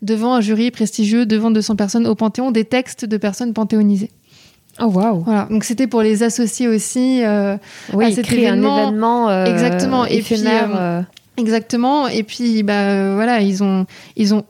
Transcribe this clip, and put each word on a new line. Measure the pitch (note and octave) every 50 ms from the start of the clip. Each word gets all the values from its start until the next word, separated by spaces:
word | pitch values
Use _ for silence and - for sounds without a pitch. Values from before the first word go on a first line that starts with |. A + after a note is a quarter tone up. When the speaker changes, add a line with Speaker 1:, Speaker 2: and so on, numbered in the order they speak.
Speaker 1:
devant | A3 G3+ A3 G#3+ A3 B3 B3+
un | B3
jury | G#3 G#3 G#3+ G#3+ A#3 B3
prestigieux, | - - A3 G3+ - - G#3+ G3+ A3 A#3+ B3
devant | G#3 A3 G#3+ A3 A3+
deux | A3 G#3+
cents | G#3 - A3
personnes | G3+ G#3 G3 - A#3 A#3
au | A3+ G#3+
Panthéon, | - A3+ A3 - - B3+ C4+ A3+
des | A3+ G#3+
textes | - B3+ B3+ B3+ - - - B3+
de | G#3 A3
personnes | G#3 G#3+ G#3 F#3+ - B3 A#3+ G#3+
panthéonisées. | A3 A3 G3 A3+ G#3+ G#3+ G3+ G3+ F#3+ G#3 - _ _ _ _ _ - - - _ _ _ _ - -
Speaker 2:
Oh, | A#3+
waouh. | A3+ F#3 F3+ G3+ A#3 G#3+ E3+ E3+
Speaker 1:
Voilà. | A#3 A3 G#3 G3 -
Donc, | G#3+ A3 G3+
c'était | - A#3 G#3 C4+ A3+
pour | - A#3 A3
les | G#3+ A3 G3+ A#3
associer | A#3 A3+ - A#3+ G#3 - - B3+ A#3+
aussi, | A3 G#3+ G#3+ - - B3+ B3 C4 C4 B3+ A#3+
euh, | G#3+ G#3 G#3 G3 G3+ G3 G3+ - - - - - - -
Speaker 2:
Oui, | G3 A3+
Speaker 1:
à | A#3 G#3
cet | B3 A3+
Speaker 2:
créer | G#3 A#3+ A#3+ A3+ A#3+
un | A#3+
Speaker 1:
événement. | A#3+ - C4+ C#4+ C#4 C4+
Speaker 2:
événement, | - G#3+ G#3+ A3 A#3 A#3+ A#3+ A#3 A3
euh, | G3 F#3 F#3
Speaker 1:
Exactement. | F#3 F3 - A#3+ - F3 F3+ - C4 C4 B3+ A#3+
Et | - - A3 G#3
puis, | - A#3
Speaker 2:
éphémère, | G#3+ G#3+ A3 A3 A3+ G#3+ G#3
Speaker 1:
euh, | G3+ F#3+ F3+ F3 E3+ F3
Speaker 2:
euh. | F#3 - _ - - _ _
Speaker 1:
exactement. | - A#3 A3 A3 A3+ A3+ - - A#3 A#3+ B3+ C#4+ D4+ C#4
Et | B3+ - A3 G#3
puis, | - - - B3 A#3 A3+ A3 G#3
bah, | G3+ G#3 G3+ G3+
euh, | G3+ G3+ F#3+ G3 G3 G3
voilà, | G3+ A3 A#3+ B3 A3+
ils | G3+ G3 F#3+ F#3 G3+
ont, | G3 F#3+ F#3+ F#3 - - - - - -
ils | - A3 G3 G#3+
ont | G#3+ G#3